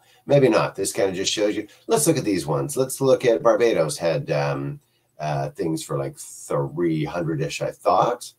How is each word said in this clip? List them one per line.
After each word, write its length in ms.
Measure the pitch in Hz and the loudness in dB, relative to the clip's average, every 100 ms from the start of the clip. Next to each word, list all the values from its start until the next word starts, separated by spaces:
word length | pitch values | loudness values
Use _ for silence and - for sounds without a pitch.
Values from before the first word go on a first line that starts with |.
| _ | _
<laughs> 120 | _ - | _ 2
Maybe 220 | 143 127 | 6 6
not. 260 | 107 73 | 4 0
This 200 | - 98 | -2 -6
kind 160 | - 98 | -2 -2
of 60 | 92 | 0
just 160 | 95 | -4
shows 200 | - 104 | 0 0
you. 140 | 104 104 - - | 0 -6 -14 -2
Let's 200 | 226 151 | 2 2
look 100 | 147 | 2
at 60 | |
these 220 | 110 95 80 | 0 -2 -2
ones. 320 | 73 143 - | -4 -4 -2
Let's 240 | 131 - | -4 0
look 240 | 135 127 123 | 2 4 4
at 180 | 113 | 4
Barbados 540 | 117 113 117 98 78 73 | 4 4 4 4 0 0
had, 340 | 85 76 71 | -2 -2 -2
um, 480 | 76 - - 69 73 _ _ _ _ | -2 -2 -4 -6 -10 _ _ _ _
uh, 300 | 76 71 71 | -6 -4 -4
things 340 | - 87 80 | -6 -4 -4
for, 140 | - 73 | -6 -6
like, 200 | 69 73 | -6 -10
three 880 | - - - 73 71 76 87 78 | -16 -18 -6 -4 -2 -2 -2 0
hundred-ish, 580 | 73 87 80 78 71 - | -4 -4 -4 -4 -4 -4
I 100 | - | -6
thought. 600 | - - 95 - 247 - | -4 0 2 2 -2 -8